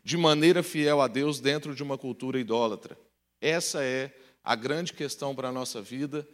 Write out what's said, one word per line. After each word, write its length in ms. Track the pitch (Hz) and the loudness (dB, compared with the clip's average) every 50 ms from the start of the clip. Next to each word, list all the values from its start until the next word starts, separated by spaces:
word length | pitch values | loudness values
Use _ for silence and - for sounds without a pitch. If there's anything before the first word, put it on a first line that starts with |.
| - | -8
de 120 | 107 147 | -4 0
maneira 460 | 170 170 156 151 151 156 170 180 175 165 | 4 6 6 6 8 8 6 6 6 4
fiel 380 | 170 - 156 147 147 147 143 | -2 0 0 2 4 4 4
a 80 | 135 123 | 4 4
Deus 320 | 107 135 143 151 147 131 | 2 0 0 0 0 0
dentro 340 | 123 139 143 151 143 151 139 | 0 0 0 0 -2 -6 -8
de 80 | 127 143 | -8 -6
uma 140 | 139 135 | -6 -6
cultura 420 | 131 - 131 117 - 131 131 127 131 | -6 -6 -8 -8 -6 -6 -4 -4 -2
idólatra? 580 | 123 107 113 117 117 110 101 - - - - - _ _ _ _ _ _ _ - | -2 0 0 2 2 0 -2 -4 -10 -14 -20 -20 _ _ _ _ _ _ _ -4
Essa 420 | - 147 160 170 160 - - 156 139 | -2 0 0 0 0 -2 -2 -2 -2
é 320 | 127 127 131 135 139 - - - - _ _ - | -2 -2 -2 -4 -6 -10 -16 -20 -20 _ _ -2
a 100 | - 120 | 0 0
grande 380 | 110 117 131 147 160 180 160 - | 0 0 -2 -4 -4 -4 -6 -8
questão 420 | - 147 135 - - 147 139 135 | -8 -8 -8 -6 -6 -6 -6 -6
pra 180 | 127 131 127 127 | -4 -6 -6 -4
nossa 280 | 131 127 120 - 113 | -6 -6 -8 -8 -10
vida, 460 | 98 101 123 131 147 143 143 151 147 - | -10 -10 -8 -8 -6 -6 -6 -8 -8 -10